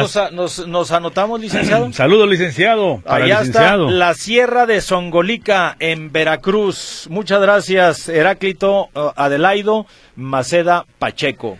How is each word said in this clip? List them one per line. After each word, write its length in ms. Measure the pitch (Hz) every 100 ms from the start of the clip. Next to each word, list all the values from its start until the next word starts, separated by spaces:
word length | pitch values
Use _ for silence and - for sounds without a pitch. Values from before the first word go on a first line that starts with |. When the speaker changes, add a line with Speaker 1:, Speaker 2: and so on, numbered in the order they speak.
| 208
Speaker 1:
entonces 180 | 208 185
nos 260 | 175 175 180
a-, 40 |
nos, 40 | 175
nos 240 | 175 151
anotamos, 480 | 170 170 185 214 226
licenciado. 520 | 220 - 202 220 247
Speaker 2:
<clears throat> 0 |
Saludos, 360 | - 135 214 202
licenciado, 720 | 175 180 127 202 220 190 117
para 120 | - 127
el 40 | 127
Speaker 1:
Allá 80 | 208
Speaker 2:
licenciado. 440 | 131 226 190 202 160
Speaker 1:
está 100 | 180
la 160 | 175
Sierra 520 | 160 202 233 247 240 240
de 140 | 202
Songolica 960 | - 185 175 170 185 233 - 196 160 -
en 320 | 165 160 156
Veracruz. 960 | 156 156 156 190 208 202 - - - 156
Muchas 300 | 180 185 202
gracias, 680 | 196 208 151 190 180 151 -
Heráclito, 800 | 165 175 190 190 175 196 196 180
eh, 60 | 143 147 143
Adelaido 680 | 143 143 180 202 208 220 208 _ _ -
Maceda 680 | 131 135 127 175 170 175 - -
Pacheco. 600 | 120 - 143 - 113